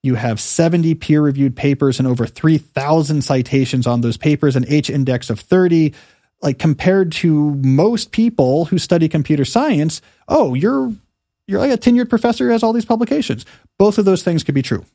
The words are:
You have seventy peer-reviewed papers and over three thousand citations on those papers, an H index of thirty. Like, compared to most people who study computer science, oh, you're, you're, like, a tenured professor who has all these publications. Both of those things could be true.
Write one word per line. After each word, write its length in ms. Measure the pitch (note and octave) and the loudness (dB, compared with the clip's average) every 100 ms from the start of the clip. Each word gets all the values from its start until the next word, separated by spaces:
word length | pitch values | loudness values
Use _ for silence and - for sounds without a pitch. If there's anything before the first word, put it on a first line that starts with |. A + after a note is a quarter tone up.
You 120 | C3+ A#2+ | -2 -2
have 260 | A#2+ A2 | -2 -4
seventy 520 | - - E3 E3+ E3 | -4 0 2 2 0
peer-reviewed 600 | D#3+ - D3+ D3 C#3 C#3 B2+ | -2 0 2 2 0 -2 0
papers 440 | C#3+ C#3 C#3 B2+ | -2 0 0 0
and 80 | C3 | -2
over 160 | A#2+ A#2 | -2 -4
three 320 | - D#3 D#3 | -2 0 0
thousand 640 | - - C#3+ D#3+ C#3+ D3+ | -2 -8 0 0 0 -2
citations 640 | - C3+ B2 C3+ C3 C3 B2 | 0 -2 0 0 0 0 0
on 140 | A#2+ | 0
those 160 | A#2+ A2+ | -2 -2
papers, 400 | D#3 D3 D3 C3 | 0 2 2 0
an 80 | A#2+ | 0
H 220 | D3+ C3+ | -2 0
index 400 | C#3 C3 B2+ B2+ | -2 -2 -2 -4
of 100 | A2 | -10
thirty. 540 | - F#3 F3+ E3 D#3 - _ _ _ _ | 0 2 4 2 0 -2 _ _ _ _
Like, 180 | D#3 C3 | -6 -2
compared 540 | D#3+ D3 F#3 G3 F3+ | -2 0 2 2 0
to 380 | - E3+ D3+ D3 C#3+ | 0 0 2 0 0
most 480 | C3 C3+ G3+ A#3 - | 2 2 2 0 -4
people 540 | - A#3 - B2+ C#3+ E3 | 0 0 2 2 2 0
who 120 | F#3 | -2
study 300 | - E3+ D#3+ | 0 0 2
computer 380 | D#3+ C3+ D3+ C3 | -2 -2 0 0
science, 560 | A3+ D4+ F3 D#3+ - _ _ - | 0 0 0 -2 -6 _ _ -2
oh, 260 | D#4 F#3+ | 0 2
you're, 380 | B2+ F#3+ C4+ B3+ G#3+ _ _ _ _ - | 0 0 0 -4 -8 _ _ _ _ -6
you're, 120 | G3 | -2
like, 120 | C#4 | 0
a 60 | B3 | 0
tenured 320 | B3 A#3+ B3 | 2 2 2
professor 380 | A3+ A#3+ A#3 B3 | 0 0 0 0
who 40 | |
has 120 | A3+ | 0
all 100 | A3+ | 0
these 100 | A#3 | -2
publications. 600 | A3+ A3+ A3+ D4 - A2+ - - _ _ | -2 -2 0 -2 -2 -6 -8 -20 _ _
Both 220 | G3+ G#3 | 2 4
of 60 | G3 | 2
those 180 | F3+ | 0
things 200 | F#3 E3 | 0 -2
could 120 | - C#3+ | -2 -4
be 80 | |
true. 200 | B2+ A2+ - | -2 -6 -8